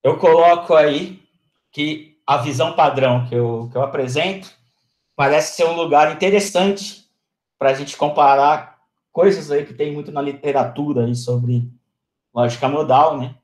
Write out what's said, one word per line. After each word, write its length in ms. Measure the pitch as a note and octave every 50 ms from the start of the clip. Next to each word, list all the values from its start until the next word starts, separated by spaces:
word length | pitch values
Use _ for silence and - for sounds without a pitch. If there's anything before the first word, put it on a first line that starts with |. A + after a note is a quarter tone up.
| -
Eu 140 | E3+ - -
coloco 560 | - E3+ D#3+ E3+ E3+ F3 F3 - - - E3+
aí 480 | D#3 D3+ D3+ C#3 D3+ F3+ F#3+ - - _ _ _ _ _ _ _ _ _ _
que 480 | _ D3 D3 D3+ D#3 D3+ - _ _ _ _
a 120 | - C#3+
visão 380 | C#3+ B2 D3 B2+ C3 D#3+ E3+ -
padrão 520 | - D#3+ C#3+ C3 C3+ C3 B2+ B2 B2 B2
que 80 | - A#2+
eu, 340 | A#2+ A#2+ A#2 A#2 A2+ A#2 A#2+
que 60 | -
eu 60 | B2+
apresento 720 | C#3 C3+ - D3 C3 B2 B2 D3 E3+ F#3+ G3 F#3+ - - _ _ _ _ _ _ _ _ _ _ _ _ _
parece 400 | - C#3 C#3 - - - - -
ser 80 | - E3+
um 100 | E3 E3+
lugar 380 | E3+ E3 - D3 D3 D#3 -
interessante 920 | D#3 - F#3 F#3+ G3+ G3+ G3 - - F3+ F#3+ G3 G3 - - - - - _ _ _ _ _ _ _ _ _ _ _ _
pra 160 | C3+ C3+ C3+
gente 220 | C3+ C#3+ C#3+ -
comparar 800 | - D3 D3 - D#3 C#3+ C#3 C3+ C#3 C#3 D3 D3+ D3+ - - _ _ _ _ _ _ _ _
coisas 380 | _ E3 F3+ G3 F3+ D#3+ D3+ D3
aí 160 | C#3+ D3 C#3+
que 80 | - B2
tem 180 | - D3+ D3
muito 200 | D3 D3 C#3+ D3
na 100 | C#3+ C#3
literatura 840 | C#3+ C#3+ C#3 - - D3 C#3 C#3 B2 - - C#3+ D3 D3 C#3 B2 A#2
aí 80 | A#2+ B2
sobre 520 | B2 - - B2 B2 A#2+ A#2+ B2 A#2+ A#2+ B2 - _ _ _ _ _ _ _ _ _ _ _
lógica 360 | _ A#2 A#2+ A#2 - - C#3 C3
modal, 500 | C#3+ D3+ D#3 D#3+ D#3+ D3 D3+ D#3+ D3 C#3
né? 160 | B2 B2 - _